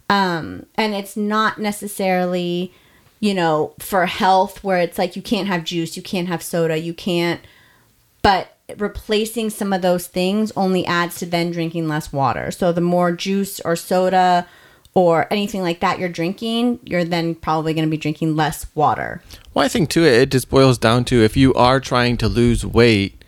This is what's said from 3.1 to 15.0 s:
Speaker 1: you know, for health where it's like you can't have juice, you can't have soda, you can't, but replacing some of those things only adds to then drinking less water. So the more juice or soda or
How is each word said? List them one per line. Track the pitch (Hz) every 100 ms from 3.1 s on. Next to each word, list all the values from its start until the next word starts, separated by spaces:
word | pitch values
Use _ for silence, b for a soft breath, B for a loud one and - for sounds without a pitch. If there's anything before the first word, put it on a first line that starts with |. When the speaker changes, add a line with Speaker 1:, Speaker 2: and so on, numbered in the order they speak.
| b
Speaker 1:
you | 208
know, | 190 170 156 - -
for | - 196
health | 175 - 190 190 196 -
where | 196 180
it's | 175 -
like | 180 190
you |
can't | - 208 196
have | 175
juice, | 165 170 160 180
you |
can't | - 190 180
have | 165
soda, | - 170 165 160
you | 170
can't, | 165 190 170 170 - b b b b b b _ _
but | 208 185 - _ - -
replacing | 202 - - 214 220 233 220
some | 214 202
of | 190
those | 185 180 -
things | 185 185 208 220
only | - 190 185
adds | - 175 175 -
to | 175
then | 170 170
drinking | 170 165 170 160
less | 151 -
water. | 143 131 73 64
So | - 180
the | 175
more | 175 175 175
juice | 170 196 196 196 -
or | -
soda | 165 - 185 185 185 180 175 175 b b b b
or | 190